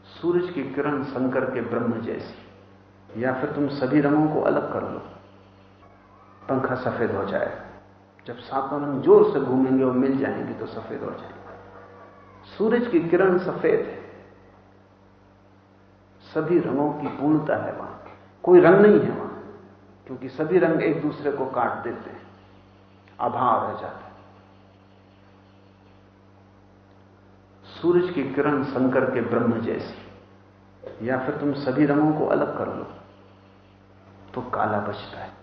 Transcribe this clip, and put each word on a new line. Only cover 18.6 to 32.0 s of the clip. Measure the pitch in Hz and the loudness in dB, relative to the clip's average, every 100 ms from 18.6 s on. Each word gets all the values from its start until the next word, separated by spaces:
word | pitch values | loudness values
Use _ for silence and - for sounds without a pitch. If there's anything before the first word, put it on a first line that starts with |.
रंग | 170 196 | 10 10
नहीं | 208 - | 8 8
है | - | 4
वहां, | - - - - - - - - - - | -4 -8 -12 -16 -20 -20 -20 -20 -20 -14
क्योंकि | 123 127 | -12 -10
सभी | - 156 180 | -6 2 4
रंग | 165 156 | 4 2
एक | 135 147 | 2 0
दूसरे | 147 131 143 | -2 -2 -4
को | 135 127 | -2 -2
काट | 127 117 113 | 0 -2 -2
देते | 120 - - | -8 -10 -12
हैं, | - - - - - - - - - - - | -16 -20 -20 -20 -20 -20 -20 -20 -20 -20 -6
अभाव | 120 117 127 107 | -4 0 0 0
रह | - | -2
जाता | - - - - | -8 -12 -14 -18
है। | - - - - - - - - - - - - 98 98 - - - 98 - - _ - - 98 98 98 98 98 98 98 - - - - - - | -20 -20 -20 -20 -20 -20 -20 -20 -20 -20 -20 -20 -20 -20 -20 -20 -20 -20 -20 -20 _ -20 -20 -20 -20 -20 -20 _ -20 -20 -20 -20 -20 -20 -20 -20
सूरज | - 165 175 180 | -2 2 4 2
की | - 123 | -4 -4
किरण | - 143 143 - | 0 0 0 -2
शंकर | 123 131 131 127 | 0 2 2 0
के | 123 | -2
ब्रह्म | 110 117 120 110 | 0 0 0 0
जैसी, | - 117 - - - - - - - - - - - - 113 | -2 -6 -8 -14 -20 -20 -20 -20 -20 -20 -20 -20 -18 -10 -4
या | 131 | -4
फिर | 147 147 | -4 -4
तुम | 143 139 | -4 -2
सभी | 131 135 147 | -2 2 2
रंगों | 147 | 4